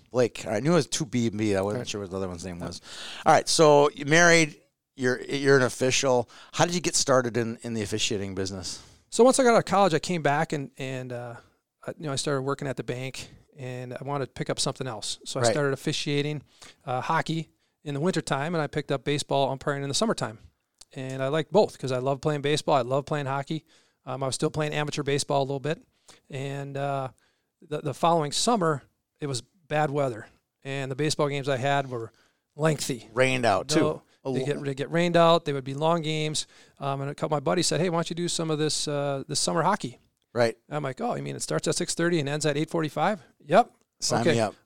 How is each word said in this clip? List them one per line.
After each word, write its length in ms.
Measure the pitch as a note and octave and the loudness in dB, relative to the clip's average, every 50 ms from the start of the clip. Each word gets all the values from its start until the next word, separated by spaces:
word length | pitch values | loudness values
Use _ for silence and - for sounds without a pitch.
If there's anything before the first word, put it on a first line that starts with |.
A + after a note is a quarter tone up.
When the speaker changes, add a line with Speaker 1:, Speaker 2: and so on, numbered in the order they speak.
| - _ - | -14 _ 2
Speaker 1:
Blake. 340 | B2 B2 G#2+ - - - | 2 2 2 2 -2 -6
I 140 | - G#2+ G#2 | -4 -2 0
knew 120 | C3 D3+ - | 2 4 4
it 40 | |
was 100 | D#3 C3 | 4 2
two 180 | - - - D#3+ | 2 -2 -4 -2
B 220 | - - B2 A#2 | -2 0 0 2
and 100 | A2+ G2+ | 2 2
B. 200 | G#2 A2 G#2+ G2 | 2 2 2 2
I 40 | F#2+ | 2
wasn't 200 | F#2+ G2+ A2 B2 | 2 0 -2 -4
Speaker 2:
Right. 80 | A#2+ - | -6 -6
Speaker 1:
sure 120 | - G#2 | -8 -8
what 100 | G2+ F2+ | -8 -6
the 60 | F#2 | -6
other 120 | F#2+ F#2+ F#2 | -4 -4 -4
one's 160 | F2+ E2+ F2 | -6 -8 -10
name 140 | F#2 F2 E2+ | -10 -10 -8
Speaker 2:
Yeah. 60 | E2+ F2 | -8 -10
Speaker 1:
was. 120 | F2+ - - - - - - - - - - | -10 -12 -14 -16 -16 -14 -14 -12 -12 0 4
All 60 | - D#3 | 6 6
right, 120 | A#2 - - | 6 4 4
so 420 | - - E3 D3+ D3 C#3+ C#3+ D3 - | 4 6 8 8 8 8 8 6 2
you're 120 | - D3 C#3 | -2 0 4
married. 480 | D#3 E3+ F3 E3+ E3+ E3 D#3+ D3 D3 - _ _ _ _ _ _ _ | 6 6 8 8 8 6 6 2 -2 -8 _ _ _ _ _ _ _
You're, 260 | C#3 B2+ B2 B2 A#2 - | -2 0 0 0 0 -4
you're 340 | - C#3 C#3 C#3 C3+ C#3 | -6 -4 0 4 6 6
an 60 | C3+ B2+ | 6 6
official. 640 | A#2 - - C3 C3 B2+ - - C3+ B2+ B2 A2+ - - - - - - | 4 0 0 0 2 2 2 2 2 2 2 0 -2 -8 -20 -20 -6 0
How 120 | - D#3 | 2 2
did 80 | E3+ E3+ | 2 2
you 60 | F3+ | 0
get 140 | - - - | -2 0 0
started 420 | - - - C3 C3 B2 A#2+ G#2 | 0 2 4 4 4 4 2 0
in, 220 | A#2+ A#2 A2+ A2+ - - | -2 -2 -2 -4 -8 -8
in 120 | A#2+ A#2 | -6 -4
the 80 | A2+ G#2 | -4 -4
officiating 520 | F#2 A2 G#2+ - - A#2 G2 G2 G2 F#2+ | -4 -2 -2 -2 -2 -2 -2 -4 -4 -4
business? 460 | F#2+ F#2+ F#2+ G2 F#2+ F2+ - - - - - - _ _ _ | -4 -6 -6 -6 -8 -10 -10 -12 -14 -16 -20 -20 _ _ _
Speaker 2:
So 140 | - - A#3 | 2 4 6
once 140 | C4 B3 - | 6 6 6
I 20 | C4 | 4
got 120 | A#3+ A#3 | 4 4
out 40 | G3 | 4
of 60 | D3 | 2
college, 280 | - F#3+ G3 G3+ F#3 D#3 | 2 2 4 4 4 2
I 40 | C#3+ | 0
came 240 | - - F#3 E3 C#3+ | 0 -2 -4 -2 0
back 300 | C#3+ C#3+ D3 E3 - E3 | 0 0 0 -2 -2 -4
and, 180 | D3 C#3 - - - | -6 -6 -8 -10 -10
and, 340 | C#3 C3 C3 B2+ B2+ B2+ B2 | -8 -8 -8 -8 -8 -10 -10
uh, 220 | A#2+ A#2+ A#2+ A#2 A#2 - _ _ _ _ _ _ _ - | -10 -10 -12 -14 -16 -20 _ _ _ _ _ _ _ -12
I, 60 | - G#2+ - | -12 -10 -8
you 80 | D#3+ | -6
know, 60 | D3+ C3+ | -6 -4
I 40 | |
started 260 | B2+ - D#3 C#3+ C3+ C3 | -4 -2 -2 -2 -2 -2
working 260 | C#3 C#3+ - D3+ C#3 | -4 -4 -4 -4 -6
at 80 | B2+ | -6
the 80 | - A#2+ | -6 -6
bank, 440 | A2+ B2 B2 C3 C3 - - - - - - _ _ _ D3+ | -8 -8 -8 -8 -10 -10 -12 -14 -16 -18 -20 _ _ _ -14
and 340 | C3 B2+ B2+ B2 B2+ B2 B2+ | -12 -12 -10 -10 -10 -10 -12
I 100 | - C3 | -10 -8
wanted 220 | C3+ C#3+ C#3+ C3 | -4 -4 -4 -4
to 60 | B2 - | -4 -6
pick 160 | - D#3 - | -6 -6 -4
up 100 | C3 - | -2 -2
something 260 | - C#3+ B2+ - C3 | -2 -2 -2 -4 -6
else. 320 | C3 A2+ G#2 - - - - - | -8 -8 -8 -8 -8 -8 -8 -10
So 140 | - - D#3 | -8 -2 0
I 20 | A#2+ | 2
Speaker 1:
Right. 80 | A#2+ B2+ | 2 2
Speaker 2:
started 200 | D3+ C#3+ C#3 C3+ | 2 2 0 -2
officiating, 680 | - - D#3+ D3 - - D#3 C#3+ C#3+ C#3+ D3+ D3+ C#3+ - _ _ _ - - - _ - | -2 -2 -4 -4 -2 -2 -2 -2 -2 -2 -2 -4 -8 -10 _ _ _ -20 -20 -20 _ -8
uh, 140 | C#3 B2+ B2+ B2 | -6 -4 -4 -2
hockey 480 | - E3 D#3+ C#3+ - D#3+ D#3+ D#3 - _ _ _ _ _ _ - | 0 0 0 0 0 -2 -4 -6 -8 _ _ _ _ _ _ -10
in 80 | D3 C#3+ | -8 -4
the 60 | C3+ | -2
wintertime, 540 | D3+ F#3 F3 E3 - - D3+ C3+ C#3 E3 F3+ | 0 0 0 0 -2 -2 -2 -2 -2 -2 -2
and 80 | D#3+ D3 | -2 -4
I 40 | C3 | -4
picked 240 | - D#3 C#3+ - D3 | -4 -6 -4 -2 -4
up 100 | C3 - | -4 -2
baseball 460 | C#3+ C#3+ D3 - - C#3+ C#3 C#3 C3 | -2 -2 -2 -2 0 0 2 2 0
umpiring 320 | C3+ C3 - D3+ C#3+ C#3+ C#3 | -2 -2 -4 -4 -4 -4 -4
in 60 | C#3 | -4
the 60 | C3+ | -2
summertime. 440 | - A3 A#3 F#3+ - C#3 A2 A2 G#2+ - - _ _ _ _ _ - - _ - | 0 0 0 0 -2 -4 -6 -8 -10 -20 -20 _ _ _ _ _ -20 -20 _ -12
And 280 | C#3 C3 C3 C3 C3+ C3 | -10 -10 -8 -6 -4 -2
I 60 | C3+ | -2
liked 220 | D3 D#3+ D3+ - | 0 -2 -2 2
both 260 | D#3+ G3+ G3+ - - - | 2 4 4 2 0 -4
'cause 120 | - C3 | -6 -4
I 80 | B2+ B2+ | -4 -2
love 220 | B2+ C#3 C#3+ C3 | -2 -2 -2 -2
playing 220 | - D#3 D3+ C#3+ C3 | -2 -2 -2 0 0
baseball. 320 | D3 D3+ C#3+ - - D#3 | 0 0 0 2 2 2
I 60 | C#3 A#2+ | 2 2
love 240 | B2 C3 C#3+ C3+ | 2 0 -2 -2
playing 200 | - D#3 D3 C#3+ | -2 -4 -4 -4
hockey. 380 | C3 C3+ C#3 C#3 - D#3+ D#3 - _ _ _ _ _ _ _ _ | -4 -4 -6 -6 -6 -8 -8 -10 _ _ _ _ _ _ _ _
Um, 180 | C3+ C3 C3 C3+ | -10 -8 -6 -4
I 40 | |
was 80 | C3 B2+ | -4 -2
still 160 | - D#3 D3+ | -2 -2 -2
playing 240 | - D#3 D#3 D3+ - | 0 -2 -4 -2 -2
amateur 280 | D3+ D3+ D3 - D#3 C#3+ | -2 -2 -2 -4 -4 -2
baseball 380 | C#3 C#3 C#3 - - D3 C#3 | 0 0 -2 0 0 0 0
a 40 | C#3 | 0
little 140 | C3 C#3 C#3 | 0 -2 -4
bit. 220 | B2+ D3 E3 - - _ _ _ _ - - _ _ - | -4 -4 -6 -6 -8 _ _ _ _ -20 -20 _ _ -12
And, 460 | E3 C3 C3+ C#3 C#3 C#3 C#3 C#3 C#3 | -10 -8 -8 -8 -8 -8 -8 -8 -8
uh, 320 | C#3 C#3 C#3+ C#3 C3+ C3 C3 - _ _ _ _ _ _ _ _ _ - | -6 -4 -4 -4 -4 -6 -8 -10 _ _ _ _ _ _ _ _ _ -12
the, 140 | - C#3+ D3 | -8 -8 -6
the 140 | - D3 B2+ | -6 -6 -4
following 360 | - - E3 E3+ E3+ D3 D3 | 0 2 4 4 4 2 0
summer, 520 | - - - A3+ B3 G#3+ F3 D#3+ D3+ C3 - _ _ _ _ _ _ _ | -2 0 2 2 2 4 2 2 0 0 -4 _ _ _ _ _ _ _
it 60 | D#3 | -8
was 140 | C#3+ C3+ A#2+ - _ _ _ _ - | -6 -6 -6 -8 _ _ _ _ -4
bad 220 | D3 D3+ D3+ D3 | -2 0 0 0
weather, 360 | C#3 D3 C#3 C3 A#2 G#2 G#2+ - _ _ _ _ _ _ - | 0 0 -2 -2 -2 -6 -10 -16 _ _ _ _ _ _ -12
and 260 | C#3 C3+ C#3 C3+ C3 | -8 -6 -6 -6 -6
the 60 | C3 | -4
baseball 320 | B2+ D3+ D#3 - - D3+ C#3+ | -2 -2 -2 0 0 0 -2
games 200 | C#3 C#3+ C3 C#3+ | -2 -2 -2 -2
I 80 | C#3 | -2
had 320 | A#2 B2+ C#3 C#3+ C#3+ C#3 C3 | 0 0 0 0 0 0 -2
were 220 | B2+ A#2 A2+ G#2+ - _ _ _ _ _ _ _ _ | -6 -8 -8 -10 -14 _ _ _ _ _ _ _ _
lengthy. 520 | - D3 D#3+ D3+ - - - C#3 A#2 - - G#2+ | -2 0 0 0 0 -2 -4 -6 -6 -8 -4 2
Speaker 1:
Rained 320 | A#2+ C3 C3 C3 B2+ B2 | 4 4 4 4 4 4
out, 220 | A2 G2 F#2 - C3+ | 4 4 4 2 2
too. 120 | D3+ E3 | 2 2
Speaker 2:
No, 220 | C#3+ D3+ D3+ - - _ _ _ - | 2 2 0 -4 -10 _ _ _ -8
Speaker 1:
A 80 | C#3 C3 | -4 -4
Speaker 2:
they 60 | - | -2
Speaker 1:
l- 60 | C3 | -2
Speaker 2:
get, 180 | C#3+ C#3+ C#3+ D3 | -2 -4 -4 -4
they 100 | C#3 C#3 | -6 -6
get 160 | C3+ C#3 C3+ D3+ | -6 -6 -2 0
rained 240 | E3+ F3 F3 E3+ | 0 2 4 4
out. 280 | E3+ E3+ E3 E3+ E3+ - | 6 6 6 6 4 2
They 60 | D3+ C#3 | 0 -4
would 120 | C#3 B2+ | -4 -4
be 100 | C3+ C3+ | -6 -6
long 280 | C#3 D#3 D#3+ E3+ E3+ D3+ | -2 0 2 2 0 0
games. 440 | D#3 D#3 D#3 D#3 D#3 D3+ - - - _ - - - _ - | -2 -2 -2 -2 -2 -4 -4 -6 -8 _ -20 -20 -20 _ -8
Um, 220 | C#3 C#3 C#3 C#3 | -6 -6 -4 -4
and 100 | C#3 C#3 | -4 -6
a 40 | D3 | -6
couple 220 | - - D#3 D#3 | -6 -4 -2 -2
of 60 | C#3+ C3+ | -2 0
my 20 | |
buddies 220 | D#3+ F3+ F#3 D#3 | 0 0 0 0
said, 140 | - D#3 D3+ | 0 0 0
"Hey, 100 | F3 F#3 | 0 0
why 60 | E3 | 0
don't 120 | E3+ E3 - | -2 -2 -4
you 40 | F3+ | -4
do 120 | E3 F3 E3 | -6 -4 -4
some 220 | - - E3+ D#3+ | -4 -4 -2 -2
of 80 | D#3 D3 | -2 0
this, 280 | D#3 D3+ - - - | 0 0 -2 -2 -2
uh, 380 | D#3 D3 C#3+ C#3+ C#3+ C#3 C3+ C3+ | -4 -4 -4 -4 -4 -4 -6 -6
this 140 | - D3 - | -6 -4 -2
summer 220 | - F3+ F3 E3+ D#3 | -2 0 0 2 2
hockey?" 360 | F3+ G#3 - - B2 A#2+ - _ _ _ _ _ _ - | 2 2 0 -2 -6 -12 -14 _ _ _ _ _ _ 0
Speaker 1:
Right. 220 | A#2+ A#2+ A#2 A2 - _ - | 2 2 2 2 -2 _ -10
Speaker 2:
I'm 120 | D3 D3+ D3 | -8 -6 -6
like, 180 | C3+ B2+ - | -6 -6 -6
"Oh, 140 | A3 A#3+ F#3+ | -4 -4 -4
you 80 | C#3 C#3 | -4 -6
mean 140 | C#3+ C#3 | -8 -8
it 60 | - - | -6 -4
starts 240 | - D3+ D#3+ - E3+ | -4 -2 -2 0 -2
at 60 | D3 | -2
six 200 | - F3 - - | -2 -2 -4 -2
thirty 240 | - E3+ E3+ F3 E3 | 0 0 2 2 0
and 80 | C#3 C#3 | 0 -2
ends 180 | D3 D#3 C#3+ | -2 -2 0
at 100 | D#3 C#3+ | 0 0
eight 140 | C#3+ D#3+ - | 0 -2 -2
forty-five?" 500 | - E3 D#3+ D3 - D#3 D#3 F#3 G#3+ F3+ - _ _ _ _ | -2 -2 -2 -2 -2 0 0 0 0 -2 -6 _ _ _ _
"Yep." 240 | D3 D#3 G#3 A#3+ - _ _ _ _ _ _ | 2 4 4 4 4 _ _ _ _ _ _
Speaker 1:
Sign 200 | - - B2 A2+ A#2 | -4 -2 0 2 2
Speaker 2:
"Okay, 100 | E3+ C3+ | 4 4
Speaker 1:
me 80 | A#2 | 4
up. 140 | A2 G2+ - - _ | 2 0 -2 -6 _